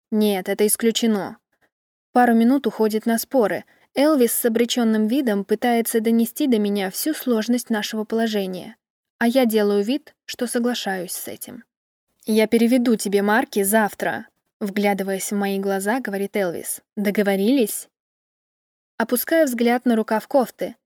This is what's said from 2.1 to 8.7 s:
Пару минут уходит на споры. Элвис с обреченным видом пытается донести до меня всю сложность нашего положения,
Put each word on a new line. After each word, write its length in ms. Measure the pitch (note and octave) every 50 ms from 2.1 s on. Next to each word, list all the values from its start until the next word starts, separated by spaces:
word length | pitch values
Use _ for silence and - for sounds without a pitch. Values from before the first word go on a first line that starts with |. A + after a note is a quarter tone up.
| -
Пару 200 | B3 B3 A#3+ A#3
минут 320 | A3+ A3+ A#3+ C4+ C#4+ -
уходит 400 | A3 - - A3 G#3+ G#3+ A3 -
на 120 | A#3 A3+
споры. 480 | A3+ - - - C4+ G#3+ F#3+ E3+ - - _ _ _ _ _ -
Элвис 380 | C4 C#4 D#4 D#4 C4+ A#3+ A3+
с 140 | - - -
обреченным 640 | A#3+ A3+ A#3 A#3+ A#3 - B3 A#3 A3 A3 G#3+ G#3+
видом 360 | G#3+ A#3+ D4 C#4 A3+ G3+ G3+ G3
пытается 560 | - G#3+ G#3 - B3 A#3 A#3 A3+ - - A3+
донести 480 | A3 A3+ A#3 A#3 A#3 - - - D4+
до 120 | C4+ A#3+ G#3
меня 300 | G#3 G3+ G3+ G#3 F#3+ F#3+
всю 220 | - - - D4+ D4+
сложность 560 | - - B3+ A#3 G#3+ G#3+ A#3 A#3+ B3 - -
нашего 360 | A3+ G#3 G3+ - A3+ G#3+ G#3+
положения, 720 | - A3+ A3+ A3+ A3 G#3+ G#3 F#3+ F#3 F#3 F3+ - A3